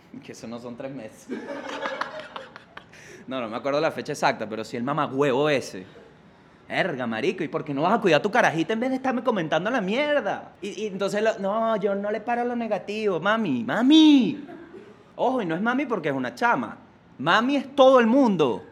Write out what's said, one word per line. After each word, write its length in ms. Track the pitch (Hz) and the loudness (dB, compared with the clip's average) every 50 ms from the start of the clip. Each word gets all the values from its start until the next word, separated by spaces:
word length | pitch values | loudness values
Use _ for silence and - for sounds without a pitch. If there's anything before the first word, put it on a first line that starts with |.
| _ _ | _ _
<laughs> 120 | - 117 - | -20 -18 -18
Que 80 | - | -18
eso 160 | 113 - - | -18 -16 -14
no 120 | 113 117 117 | -14 -14 -12
son 160 | 120 123 120 | -12 -14 -12
tres 160 | 117 135 135 | -12 -12 -12
meses. 360 | 139 127 110 110 - - - | -12 -12 -14 -16 -18 -18 -16
<laughs> 100 | - - - - - 285 - - - - - - - 539 - - - - 622 - - - - - - - - - - - - - - - - - - - - - | -14 -12 -12 -10 -12 -12 -12 -12 -12 -10 -10 -8 -8 -8 -8 -10 -10 -12 -14 -14 -14 -16 -16 -18 -18 -20 -20 -20 -20 -20 -20 -20 -20 -20 -20 -20 -20 -20 -18 -12
No, 120 | - 131 131 | -10 -8 -6
no 80 | 120 | -6
me 100 | 107 110 | -6 -8
acuerdo 220 | 123 - 139 139 147 | -6 -4 -2 0 0
la 120 | 160 151 | 0 -2
fecha 220 | - 123 113 - 147 | -2 -4 -8 -8 -4
exacta, 360 | - - 147 123 107 113 104 | 0 0 0 0 -2 -4 -8
pero 140 | 110 110 110 | -8 -8 -8
sí 120 | - - | -8 -8
el 60 | 120 | -6
mamagüevo 680 | 117 131 147 160 143 113 131 135 143 143 120 135 147 151 | -4 -4 -2 -2 -2 -2 0 0 2 2 2 2 2 2
ese. 360 | 147 123 113 - - 95 95 - - - - - - - - - - - - _ - - - | 2 0 -2 -6 -12 -14 -14 -16 -20 -20 -20 -20 -20 -20 -20 -20 -20 -20 -20 _ -20 -20 -14
Erga, 380 | - 110 139 175 185 147 123 127 | -6 -4 -2 -2 -2 -4 -4 -4
marico, 380 | 117 113 110 123 175 214 185 170 | -4 -4 -2 -2 -2 -2 -4 -4
¿y 40 | |
por 160 | 135 - 156 147 | -6 -6 -6 -6
qué 120 | - 139 | -6 -4
no 80 | 135 156 | -2 0
vas 100 | 180 220 | 0 0
a 80 | 214 | 2
cuidar 180 | - 180 151 143 | 4 4 4 4
a 20 | - | 4
tu 80 | 208 | 2
carajita 420 | 185 240 196 - 147 165 160 - 220 | 2 2 2 4 2 0 -2 -2 -2
en 60 | 226 | -2
vez 100 | 247 269 | -2 -2
de 60 | 262 | -2
estarme 280 | 254 262 262 233 254 254 | -2 -2 -2 -2 -2 0
comentando 460 | 254 226 196 160 156 160 160 180 220 | 0 0 0 0 0 -2 -2 0 0
la 120 | 254 254 | -2 -2
mierda? 720 | 190 180 214 262 294 294 294 277 214 190 147 117 - - - - | -2 -2 -2 -2 0 0 0 0 0 -2 -4 -6 -8 -14 -16 -12
Y, 80 | - 202 | -12 -10
y 180 | 165 170 214 | -8 -6 -8
entonces, 340 | 208 185 190 196 190 180 208 | -6 -4 -4 -4 -2 0 0
lo, 160 | 220 220 202 | 0 0 0
"No, 380 | - 196 190 208 226 226 226 226 | 0 -2 -2 -2 0 0 0 0
yo 180 | 208 190 202 196 | 0 0 -2 -2
no 160 | 202 202 208 | -2 -4 -4
le 120 | 214 226 | -4 -4
paro 220 | 226 247 240 240 240 | -4 -4 -2 -2 -2
lo 120 | 247 240 | -2 -4
negativo, 640 | 233 233 220 208 180 - 202 208 214 220 202 185 160 | -4 -4 -4 -4 -4 -4 -6 -6 -2 -2 0 0 0
mami, 440 | 165 202 220 226 220 170 131 120 110 | 0 0 0 2 0 0 -2 -2 -2
mami". 840 | 110 147 202 240 262 311 320 311 302 294 269 226 170 127 - - - - - - - - - - - - - - - - | -2 0 2 4 6 8 8 10 10 8 8 6 2 -2 -6 -10 -14 -18 -18 -18 -20 -20 -20 -20 -20 -20 -20 -20 -16 -6
Ojo, 280 | - 180 247 262 254 202 | -4 -2 -2 0 -2 -2
y 20 | |
no 80 | 170 165 | -2 -2
es 80 | 170 | -2
mami 240 | 214 233 247 262 302 | 0 0 0 0 -2
porque 240 | 240 240 185 147 156 | -2 -4 -4 -2 -2
es 60 | 135 | -2
una 180 | 135 127 120 123 | -2 -4 -6 -4
chama. 420 | - 240 240 226 147 117 101 82 - - - - _ _ _ - - | 0 0 2 2 0 -2 -4 -8 -14 -20 -20 -20 _ _ _ -12 -4
Mami 380 | 127 160 180 208 240 262 285 | 0 2 4 4 4 2 0
es 180 | 277 - - - | 0 -2 0 4
todo 240 | - 262 262 269 254 | 6 8 10 10 8
el 80 | 233 | 8
mundo. 580 | 220 233 285 269 226 196 160 151 123 104 92 - - | 6 6 6 6 6 4 4 4 2 2 -2 -6 -14